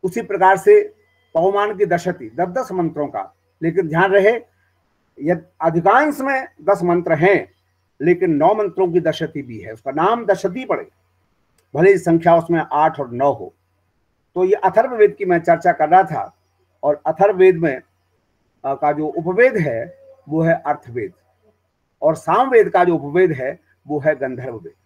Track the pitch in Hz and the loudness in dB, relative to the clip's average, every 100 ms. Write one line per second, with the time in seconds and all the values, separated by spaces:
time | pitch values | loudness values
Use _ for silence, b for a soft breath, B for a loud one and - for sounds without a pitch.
0 | 185 175 233 190 185 190 208 208 208 _ | -6 -8 -6 2 2 4 6 6 4 _
1 | _ _ _ 165 180 202 208 196 196 170 | _ _ _ -2 0 0 -2 -2 -2 0
2 | 185 175 113 117 180 180 - 185 165 147 | -2 -8 -10 -6 -6 -4 -6 -4 -4 -4
3 | 147 107 95 _ _ _ 165 170 170 160 | -8 -8 -12 _ _ _ -4 -2 -2 0
4 | 190 196 196 233 - _ _ _ _ _ | 2 4 2 0 -6 _ _ _ _ _
5 | _ _ 147 175 - _ 165 165 175 226 | _ _ -4 -4 -6 _ -2 0 2 2
6 | 302 - 269 269 262 _ - 196 175 175 | 2 -2 -4 -4 -6 _ -2 0 0 -2
7 | 175 160 175 185 104 _ _ _ _ _ | 0 2 2 2 -2 _ _ _ _ _
8 | 151 175 185 151 160 214 208 165 185 170 | 0 0 0 2 2 2 -2 -2 0 0
9 | 160 151 160 151 131 110 98 110 - 139 | -2 -4 -6 -10 -12 -14 -14 -14 -10 -2
10 | 175 233 214 190 196 185 254 151 90 _ | 0 -2 -2 -2 -2 -8 -6 -6 -6 _
11 | _ _ _ _ _ _ _ 139 180 196 | _ _ _ _ _ _ _ 2 4 4
12 | 165 165 165 170 165 170 151 147 160 160 | 2 2 4 2 2 -4 -2 0 0 0
13 | 131 120 139 135 - _ _ _ _ _ | -10 -2 -2 -2 -8 _ _ _ _ _
14 | _ _ _ - 185 196 190 190 254 240 | _ _ _ -2 0 2 2 0 0 2
15 | 208 - 196 170 165 165 175 170 151 180 | 2 2 -2 -2 2 0 2 0 4 4
16 | 185 143 98 _ _ _ _ _ 143 147 | 4 -4 -8 _ _ _ _ _ -4 -2
17 | - 160 202 190 185 170 165 127 _ _ | -4 0 0 4 4 4 0 -4 _ _
18 | _ _ _ _ _ _ 135 135 151 147 | _ _ _ _ _ _ -8 -4 -2 -2
19 | 151 - 160 185 254 220 151 113 139 - | -4 -4 -4 2 2 2 -4 -4 -8 -14
20 | _ _ - 156 160 160 147 147 - 117 | _ _ -8 -2 0 0 -2 -6 -6 -10
21 | 101 _ _ _ _ _ _ _ _ _ | -10 _ _ _ _ _ _ _ _ _
22 | 151 160 - 190 269 240 190 180 180 165 | -2 -2 -2 0 4 4 4 2 2 0
23 | 143 160 185 143 131 - _ _ - 147 | -2 0 0 0 -8 -10 _ _ -8 -4
24 | 143 147 135 127 127 117 127 _ | -2 -2 -4 -8 -12 -14 -16 _